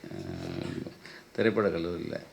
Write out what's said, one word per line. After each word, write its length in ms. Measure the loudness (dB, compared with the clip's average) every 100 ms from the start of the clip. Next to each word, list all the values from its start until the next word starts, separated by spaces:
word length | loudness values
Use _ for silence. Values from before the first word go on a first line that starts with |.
| -10
அஹ், 800 | -8 -6 -6 -4 -4 -4 -4 -6 -10 -16 -18 -10
திரைப்பட 360 | 4 4 6 4
கல்லூரியில. 520 | 4 0 0 -2 -6 -8